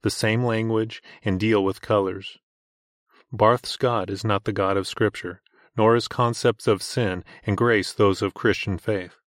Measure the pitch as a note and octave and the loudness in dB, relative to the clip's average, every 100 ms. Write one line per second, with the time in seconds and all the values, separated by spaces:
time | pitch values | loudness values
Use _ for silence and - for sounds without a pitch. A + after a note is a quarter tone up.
0 | G#2+ - A2 A2+ B2 A2+ A2+ A2 A2 - | -2 -2 -2 0 0 -2 0 -2 -2 -8
1 | - - A2 F#2+ A2 G#2+ F#2+ F#2 - G#2+ | -20 -8 -4 0 2 2 2 -2 0 0
2 | F#2+ F#2+ G2 - _ _ _ _ _ _ | 0 -6 -14 -20 _ _ _ _ _ _
3 | _ _ _ A2 G#2+ B2 - - B2+ A#2 | _ _ _ 2 4 4 -2 -4 -2 -2
4 | F#2 G2 G#2+ G2+ - G2 F#2+ G2 F#2 - | -4 -6 -2 -2 -2 -2 0 0 -2 0
5 | G#2+ - F2+ F2 _ _ _ - A2 A#2 | -2 -2 -12 -12 _ _ _ 2 4 4
6 | - - A#2+ A#2 B2 A2 - G2+ - - | 0 -2 -2 2 0 0 0 0 0 -2
7 | A2 F#2 - - - G2+ A#2+ A2 F#2 - | -2 -4 -10 -10 -4 0 2 2 0 2
8 | G#2 F#2 G2+ - A#2 F#2+ - F2+ - G#2 | 2 2 -2 0 0 0 -2 -6 -4 -6
9 | F2+ _ _ | -6 _ _